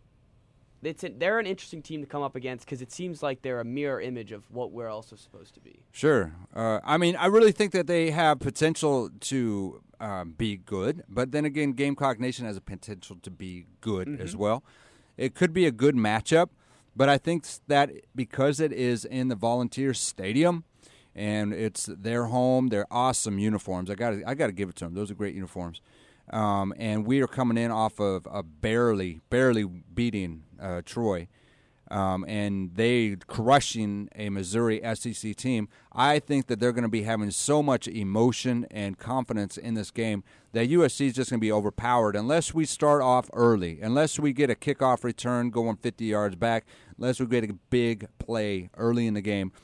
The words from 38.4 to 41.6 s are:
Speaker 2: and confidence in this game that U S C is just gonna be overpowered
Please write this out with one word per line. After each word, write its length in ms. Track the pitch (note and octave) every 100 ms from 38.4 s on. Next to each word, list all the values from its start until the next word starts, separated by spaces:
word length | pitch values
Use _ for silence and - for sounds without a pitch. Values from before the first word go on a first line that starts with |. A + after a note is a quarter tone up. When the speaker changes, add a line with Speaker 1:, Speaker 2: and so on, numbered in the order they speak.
| C3 A#2+ A#2+
Speaker 2:
and 260 | G#2+ G2+ F#2+
confidence 600 | - C3 B2 A2+ G2+ -
in 160 | A#2
this 160 | A2+ G2
game 320 | - A2+ G#2 - _ _
that 140 | A2+ A#2+
U 160 | F3
S 100 | D3
C 140 | - C#3
is 60 |
just 140 | B2 B2
gonna 120 | A#2+
be 120 | G#2+
overpowered 640 | G#2+